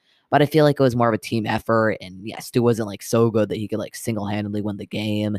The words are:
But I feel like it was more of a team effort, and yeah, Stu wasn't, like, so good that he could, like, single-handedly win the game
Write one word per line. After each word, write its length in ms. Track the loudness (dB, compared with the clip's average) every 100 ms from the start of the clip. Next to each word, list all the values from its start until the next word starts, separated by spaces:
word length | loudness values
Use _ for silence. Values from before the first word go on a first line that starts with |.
| _ _ _
But 140 | 2
I 20 | 4
feel 180 | 4
like 160 | 4 4
it 40 |
was 120 | 2 4
more 120 | 2
of 60 | 0
a 20 |
team 300 | -2 -4 -2
effort, 500 | -2 0 2 2 0
and 240 | -8 -14 -14
yeah, 120 | -12
Stu 220 | -4 2
wasn't, 260 | 2 2 -2
like, 140 | -8
so 300 | -2 2 4
good 180 | 2 0
that 80 | -2
he 100 | -4
could, 120 | -6
like, 160 | -6 -8
single-handedly 680 | -6 -4 -4 -4 -4 -4
win 160 | -4 -6
the 80 | -8
game 520 | -6 -2 -2 -2